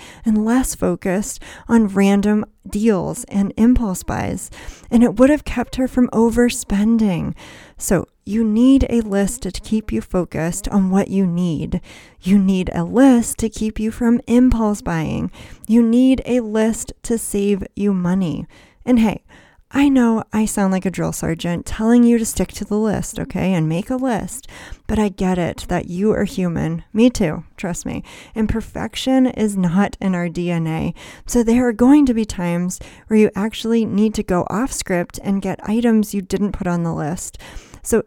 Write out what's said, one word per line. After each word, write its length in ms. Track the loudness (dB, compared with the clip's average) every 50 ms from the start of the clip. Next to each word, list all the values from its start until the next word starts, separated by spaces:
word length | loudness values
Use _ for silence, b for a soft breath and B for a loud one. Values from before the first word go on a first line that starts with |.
| B B B B B
and 200 | 0 0 2 2
less 320 | 2 2 2 0 -2 -4
focused 640 | -2 -2 -2 -2 -2 -2 -2 -2 -2 -4 -6 -10 B B B B B B 0
on 200 | 2 2 2 2
random 580 | 2 2 4 4 4 2 2 2 0 0 -2 -6 _ _ -14
deals 580 | -8 -4 0 2 2 2 2 -2 -4 -6 -8 -10
and 280 | -4 -2 -2 -2 -2 0
impulse 480 | 2 4 4 4 4 0 -2 -4 -6 -6
buys. 440 | -6 -6 -4 -4 -4 -6 -8 -10 -14 B B B B B B B B
And 120 | 2 4
it 140 | 4 4 4
would 120 | 4 4 4
have 160 | 4 2 -2
kept 320 | -4 -6 -6 -6 -6 -4
her 120 | -4 -4 -2
from 200 | 0 0 0 0
overspending. 1200 | 2 0 0 2 2 2 0 0 0 -4 -6 -4 -2 0 2 2 2 2 2 0 0 -2 -4 -6 -8 B B B B B B B B
So 300 | -10 -2 0 0 0 0 -4 _ _ _
you 200 | -6 -2 -2 0
need 420 | 0 2 4 6 6 6 6 4 2
a 120 | 0 -2
list 420 | 0 0 0 0 0 -2 -4 -6
to 80 | -8 -10
keep 400 | -10 -10 -6 -4 -4 -4 -2 -4
you 100 | -6 -6
focused 680 | -4 -4 -4 -4 -4 -4 -4 -4 -4 -4 -4 -6 -6 -2
on 220 | 0 0 2 2
what 180 | 2 0 0 0
you 180 | 0 0 0
need. 540 | 0 0 -2 -2 -2 -2 -4 -4 -6 -6 -8 B B B B B B B B
You 180 | 0 2 4 4
need 320 | 4 4 2 0 -2 -2
a 120 | -4 -4 -4
list 540 | 0 2 4 6 6 6 4 2 -2 -4 -4
to 100 | -6 -6
keep 300 | -4 -4 -6 -6 -4 -4
you 100 | -4 -6
from 300 | -4 -2 0 2 2 0 2 2
impulse 540 | 4 4 6 4 4 2 2 0 -2 -2
buying. 500 | -4 -4 -4 -2 -2 -4 -4 -4 -4 -6 B B B B B B B
You 160 | 2 4 4
need 400 | 4 4 4 4 4 4 4 2 0
a 160 | -2 -2 -2
list 520 | -2 -2 0 0 0 0 -2 -4 -8 -12 -14 -10
to 160 | -4 -4 -4 -4
save 460 | -4 -4 -2 -2 0 0 0 -2 -4 -8 -6
you 180 | -2 -2 0
money. 540 | 0 0 0 0 0 0 -2 -2 -4 -6 -10 b b b b b b b b
And 160 | 2 4 4
hey, 240 | 4 2 0 -4 -10 b b b b b b b b _ 0
I 140 | 2 4 4
know 340 | 4 4 4 4 2 0 -2 -2 -2
I 100 | -2 -2
sound 260 | 0 0 0 0 0
like 140 | 0 0 -2
a 60 | -4
drill 240 | -2 -2 -4 -4 -4
sergeant 500 | -4 -4 -4 -4 -4 -4 -4 -4 -6 -6
telling 400 | -8 -6 -2 2 4 6 6 6
you 140 | 6 4 2
to 80 | 0
stick 220 | -2 -2 -2 -4 -4
to 160 | -6 -10 -6
the 100 | -4 -2
list, 420 | -2 0 0 -2 -2 -4 -6 -8 -10
okay, 360 | -8 -6 -4 -2 -2 0 0
and 160 | 0 0 0
make 180 | -2 -4 -4 -4
a 80 | -4
list. 500 | -4 -2 -2 -2 -4 -6 -8 -12 -14 -16 B B B B B B B B
But 120 | -2 0 0
I 100 | 0 0
get 300 | -2 -2 -2 0 0 0
it 260 | -2 -4 -6 -8 -6 -4
that 200 | -4 -4 -4 -6
you 240 | -4 -2 0 0
are 120 | 2 0 -2
human. 600 | -2 -2 -4 -4 -2 -2 -4 -4 -4 -6 -8 -10 -4
Me 160 | 2 4 4 4
too, 360 | 4 2 0 -2 -2 -6 -12 -16 -14
trust 300 | -10 -8 -8 -8 -8 -8
me. 180 | -8 -10 -10 -12 B B B B B B
And 160 | -4 -2 -2
perfection 760 | -2 -4 -6 -8 -8 -8 -8 -8 -8 -6 -2 2 4 4 4
is 320 | 2 2 0 -2 0 0
not 400 | 0 0 2 2 2 2 0 -2 -4
in 160 | -2 -2 -2
our 140 | -2 -4 -4
D 220 | -4 -4 -4 -2
N 160 | -2 -2 -2
A. 260 | -2 -2 -4 -4 -6 B B B B B B B
So 180 | -2 0 2
there 240 | 2 4 2 4 2
are 60 | 2
going 320 | 2 4 6 6 8 6 6
to 80 | 4
be 140 | 2 0 -2
times 540 | -4 -4 -4 -4 -2 -2 -2 -2 -4 -6 B B B B B B
where 120 | 2 4 4
you 120 | 4 4 2
actually 520 | -2 -6 -6 -6 -6 -4 0 0 0 0
need 260 | 0 0 0 0 0 0
to 60 | -2
go 240 | -2 -2 -2 -2 -2 -2
off 220 | -2 -4 -4 -4
script 460 | -6 -8 -4 -2 -2 -2 -2 -4 -10 -8 -4
and 160 | -2 -2 -2
get 260 | -2 -4 -6 -6 -4
items 460 | -2 0 0 2 4 2 2 2 0
you 80 | -4 -6
didn't 320 | -4 -4 -2 -2 -2 -2
put 140 | -4 -4 -4
on 160 | -2 -2 -2
the 120 | -2 -4 -4
list. 440 | -4 -6 -6 -6 -8 -10 -12 -14 B B B B B B B B B
So 200 | B -2 0 0 0